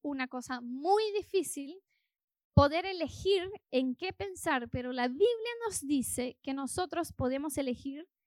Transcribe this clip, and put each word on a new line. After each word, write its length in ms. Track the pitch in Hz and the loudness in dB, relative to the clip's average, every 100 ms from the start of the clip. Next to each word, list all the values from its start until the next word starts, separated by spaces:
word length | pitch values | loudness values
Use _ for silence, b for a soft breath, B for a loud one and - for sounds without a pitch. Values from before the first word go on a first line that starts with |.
una 280 | 294 277 262 | -6 -4 -4
cosa 340 | 254 240 254 | -6 -8 -8
muy 400 | 240 254 311 403 440 | -6 -4 4 4 4
difícil 680 | 415 - 392 294 - 277 370 _ _ _ _ _ _ _ | -2 0 0 0 -6 -10 -14 _ _ _ _ _ _ _
poder 320 | - 285 320 370 | 6 6 4 -2
elegir 680 | 370 311 - 370 392 370 403 _ | -4 -4 -2 2 2 2 -8 _
en 240 | 254 262 | 0 0
qué 200 | 247 370 | -2 -6
pensar, 560 | - 403 359 - 277 240 | -6 -8 -6 0 0 0
pero 240 | 262 247 | -6 -4
la 140 | 254 247 | 0 0
Biblia 440 | 254 415 466 453 466 453 | 4 4 4 -2 -4 -4
nos 200 | 381 269 | -4 0
dice 520 | 285 233 - 247 - | 0 0 -2 -4 -6
que 140 | - | -6
nosotros 580 | 269 269 - 359 330 330 | -4 -4 -2 -2 -2 -4
podemos 460 | - 254 262 302 285 | -2 0 0 -2 -2
elegir 500 | 277 240 277 277 339 _ | -2 -2 -6 -10 -12 _